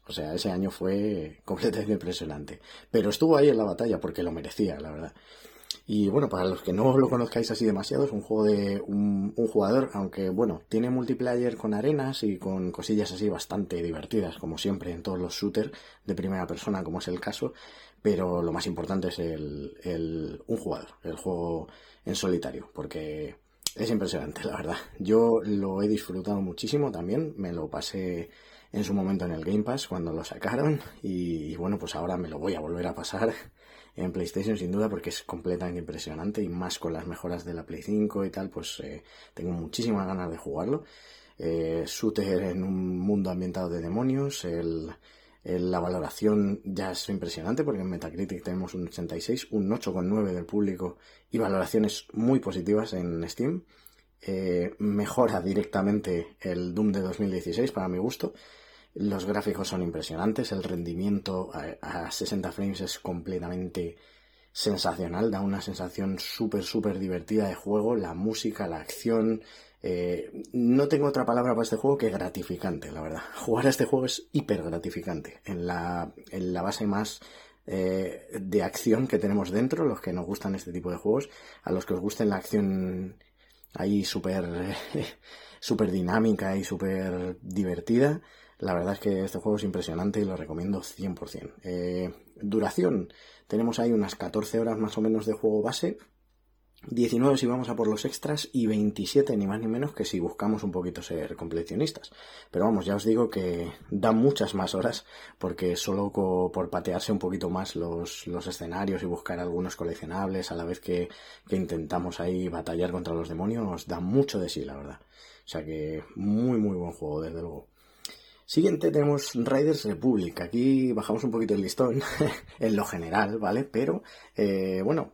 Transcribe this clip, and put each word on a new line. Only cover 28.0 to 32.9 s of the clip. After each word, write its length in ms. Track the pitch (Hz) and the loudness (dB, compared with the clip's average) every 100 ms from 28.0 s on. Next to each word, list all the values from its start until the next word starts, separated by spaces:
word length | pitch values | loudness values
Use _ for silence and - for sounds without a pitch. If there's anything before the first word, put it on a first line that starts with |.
| 92 85 82 - - - - 104 | -2 -4 -6 -14 -20 -20 -8 -4
en 80 | |
su 100 | 95 | 0
momento 300 | 101 95 95 | 0 2 0
en 80 | 87 | -2
el 140 | 80 82 | -2 0
Game 180 | 104 | 0
Pass 240 | 107 135 - | 0 -2 -4
cuando 240 | 90 82 | -4 -2
lo 140 | 80 - | -4 -6
sacaron 560 | - 98 123 151 151 - - | -6 -2 2 2 2 -2 -8
y, 520 | 101 90 87 82 76 | -4 -2 0 -2 -4
y 20 | 82 | -4
bueno, 240 | 90 104 | -2 -2
pues 160 | 85 78 | -2 -4
ahora 220 | 87 90 | -2 -2
me 100 | 85 | -4
lo 120 | 76 | -4
voy 160 | 90 85 | -2 -2
a 40 | |
volver 260 | 78 87 | -4 -4
a 60 | 87 | -4